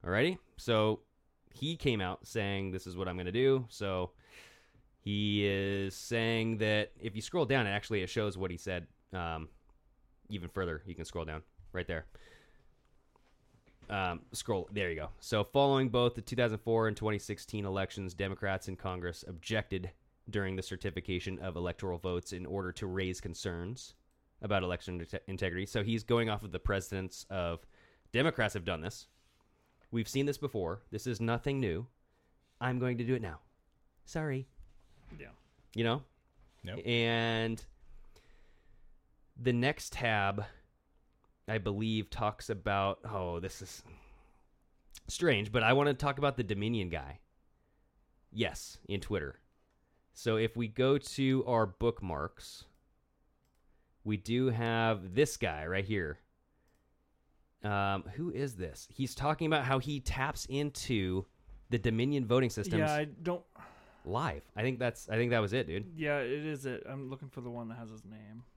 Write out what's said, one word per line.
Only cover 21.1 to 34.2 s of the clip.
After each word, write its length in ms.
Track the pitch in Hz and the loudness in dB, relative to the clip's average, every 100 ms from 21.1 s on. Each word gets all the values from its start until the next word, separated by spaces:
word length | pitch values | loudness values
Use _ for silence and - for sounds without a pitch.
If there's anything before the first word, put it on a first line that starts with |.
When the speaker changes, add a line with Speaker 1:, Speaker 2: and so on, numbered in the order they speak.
| 90 98 95 | -2 -2 -6
Speaker 1:
of 160 | 95 85 | -6 -4
electoral 420 | 87 82 95 87 | -4 -4 -4 -2
votes 340 | 92 90 - | 0 -2 -2
in 120 | 90 87 | -8 -6
order 260 | 95 92 | -4 -4
to 120 | - 98 | -4 -4
raise 340 | 92 92 90 | 0 0 -2
concerns 760 | - 82 101 85 90 123 - - _ _ _ _ | -6 -6 -4 -4 -6 -8 -12 -18 _ _ _ _
about 180 | 98 101 | 2 2
election 400 | 92 87 - 90 | 4 -2 -2 -6
inte-, 160 | 85 95 - | -4 -8 -6
integrity. 380 | 95 95 87 98 | -2 0 0 0
So 180 | 117 | 0
he's 200 | 101 117 | 2 0
going 260 | 107 117 113 | 4 4 4
off 140 | 104 | 0
of 80 | 107 | -4
the 80 | 90 | -4
precedents 680 | - 98 95 98 95 - - | 0 0 0 -4 -4 -8 -8
of 340 | 98 87 85 - - - _ _ | -4 -2 -4 -10 -20 -20 _ _
Democrats 400 | 120 151 - 107 | 2 2 2 0
have 100 | 101 | 0
done 180 | 85 85 | -4 -4
this. 260 | 82 - - _ _ _ _ _ _ _ _ | -4 -10 -16 _ _ _ _ _ _ _ _
We've 180 | 117 107 | -4 -2
seen 200 | 135 143 | 0 0
this 100 | 139 | 0
before. 460 | 143 113 87 98 - | -2 -2 -4 -4 -8
This 160 | 107 - | -8 -6
is 120 | 110 | -2
nothing 400 | 113 120 143 139 | 0 0 0 0
new. 280 | 117 82 123 _ _ _ _ _ _ _ | 0 0 -4 _ _ _ _ _ _ _
I'm 160 | 120 127 | -2 0
going 220 | 127 120 | 0 0
to 40 | |
do 120 | 120 127 | 0 0
it 80 | |
now. 160 | 107 82 _ _ _ _ _ _ - | -2 -10 _ _ _ _ _ _ -8
Sorry. 420 | 165 | -4